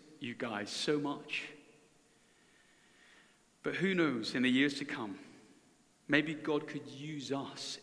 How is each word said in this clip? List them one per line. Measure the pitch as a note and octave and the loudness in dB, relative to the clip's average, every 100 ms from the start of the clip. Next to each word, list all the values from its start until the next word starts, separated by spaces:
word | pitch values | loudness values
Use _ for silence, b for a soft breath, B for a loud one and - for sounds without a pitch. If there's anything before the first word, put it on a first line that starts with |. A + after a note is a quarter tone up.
| - - | -20 -10
you | A#2+ | -8
guys | A2+ A#2+ G#2 G2+ | -4 -4 -4 -4
so | - D#3+ D3+ | 0 2 2
much. | C#3+ C#3 - - - - - - - _ _ b b b b b b b b b b b b b b _ | 0 -4 -4 -6 -6 -12 -20 -20 -20 _ _ b b b b b b b b b b b b b b _
But | C#3+ C#3 | -4 2
who | F#3+ F3+ | 4 6
knows, | D#3 A#2+ G#2+ C3 | 4 2 0 2
in | |
the | B2+ | 6
years | C3 C#3+ C#3 | 6 6 2
to | C#3+ | -4
come, | C#3 G#2+ F#2+ B B B B B _ _ _ - | -4 -6 -8 B B B B B _ _ _ 2
maybe | D3 D#3 D#3 | 2 2 -2
God | D#3+ D3 D#3 | 0 0 -2
could | D3 B2+ | -8 -8
use | C3 D3+ D3 B2 | -10 -8 -8 -4
us | C#3 C3+ - - - | -4 -4 -8 -8 -2